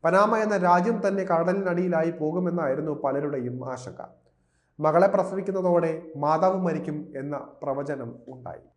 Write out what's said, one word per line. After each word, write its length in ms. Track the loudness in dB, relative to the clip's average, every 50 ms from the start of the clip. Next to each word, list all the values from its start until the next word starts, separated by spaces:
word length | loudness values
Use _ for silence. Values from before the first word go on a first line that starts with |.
| 2
പനാമ 340 | 4 4 4 4 4 4 2
എന്ന 200 | 2 2 0 2
രാജ്യം 440 | 4 6 4 6 4 2 0 0 0 -2
തന്നെ 160 | 0 0 0
കടലിനടിയിലായി 880 | 2 2 2 2 2 0 0 0 -2 0 0 0 0 2 2 2 0
പോകുമെന്നായിരുന്നു 880 | 0 -2 -4 -2 -2 0 -2 0 -2 0 0 0 0 -2 -2 -4 -4 -2 -2
പലരുടെയും 680 | -2 -2 0 -2 -2 -4 -4 -4 -4 -6 -6 -8 -8
ആശങ്ക. 520 | -8 -8 -10 -14 -14 -14 -16 -18 -18 _ _ _ _ _ _ _ _ _ _ _ _ -2
മകളെ 280 | 0 4 4 6 4 6
പ്രസവിക്കുന്നതോടെ 960 | 4 2 0 0 -4 -6 -4 -4 -4 -2 2 2 4 4 2 2 -2 -4 -8 -12 -8 -4
മാതാവ് 400 | 0 2 2 4 4 2 2 2
മരിക്കും 500 | 0 -2 -2 -2 -4 -6 -6 -8 -8 -10 -10 -10
എന്ന 180 | -8 -8 -8 -8 -10 -12 -16 -10 -6
പ്രവചനം 520 | -4 -4 -4 -4 -6 -6 -8 -8 -12 -12 -16 -18 -18
ഉണ്ടായി. 380 | -18 -14 -14 -14 -14 -14 -18 -20 _